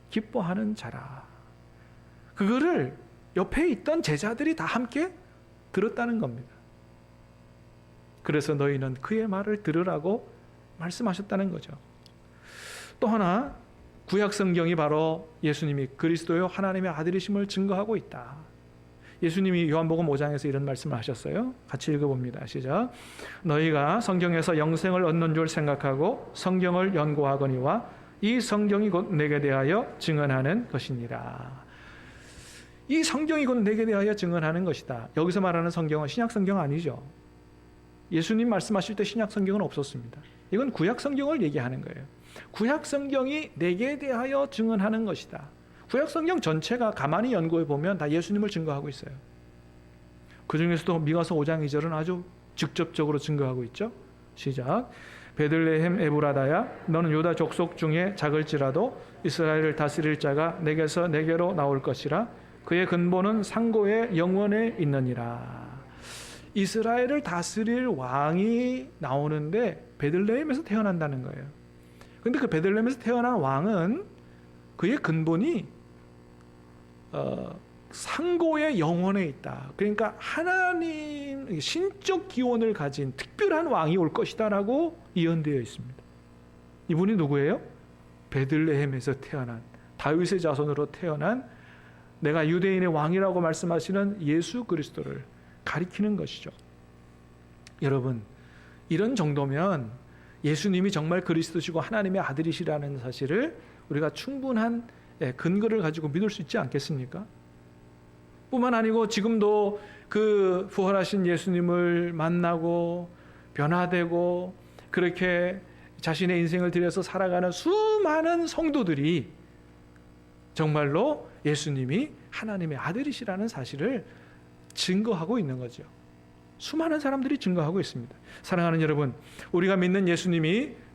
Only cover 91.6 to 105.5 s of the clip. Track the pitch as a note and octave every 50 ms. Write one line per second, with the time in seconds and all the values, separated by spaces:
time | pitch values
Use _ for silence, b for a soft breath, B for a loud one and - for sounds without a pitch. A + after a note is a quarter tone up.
91.6 | B B B B B B B B B B B - - D3 D#3 E3 D3+ D#3 E3+ F3+
92.6 | F#3 F#3+ F#3+ F#3 F3+ F3+ D#3+ D3+ D3+ D#3+ F3+ F#3+ G3 F#3+ F3+ F3+ E3+ D#3+ D3+ -
93.6 | - E3+ E3+ D#3+ D#3+ - F#3+ G3 G3+ G3+ G#3 G#3 D#3 C#3+ D3+ E3+ E3+ - - B3
94.6 | A#3 - F3 D3+ C#3+ - - D#3+ C#3+ C#3 C#3 C3+ C3 - B B B B B B
95.6 | B - - D3+ F3+ F3+ - - G#3 G#3+ G#3 F3+ - - - - - - - -
96.6 | - - - - - - - - - - - - - - - - - - - -
97.6 | - - - - D3+ C3+ C3+ C3 A#2+ C3+ B2 A2+ G#2 - B B B B B B
98.6 | B B B B B B E3 D#3+ G#3 A#3+ C4+ G#3 D#3+ D3+ C#3+ D3 C#3 C#3 C3+ D3+
99.6 | F3+ G3+ F3+ C#3+ A#2 A2 A#2+ - - B B B B B B B B D3 D#3 D3
100.6 | - G3+ F#3 F3+ F#3+ G3+ G3 D#3 D3+ D#3+ F3 F#3 F3+ - D#3+ E3 E3 - - E3+
101.6 | C#3 - D#3+ E3 C3+ - A3+ G#3+ G3+ F#3+ F#3 F#3+ D3+ C3 C3+ D3 D#3+ E3 D#3 -
102.6 | F3 D#3 D3+ D3 D3 C#3+ C#3 C3 A#2 C3 B2 - C#3 C3 D#3 A3 C#4 E4 - B
103.6 | B B B B B B C#3+ D3 D#3 D3 D3+ - - C4 C#4 C4+ C4 C4 B3 A3
104.6 | A3+ A#3 A#3 A#3 A#3+ B B B B B B - D#3 B2+ B2 - - E3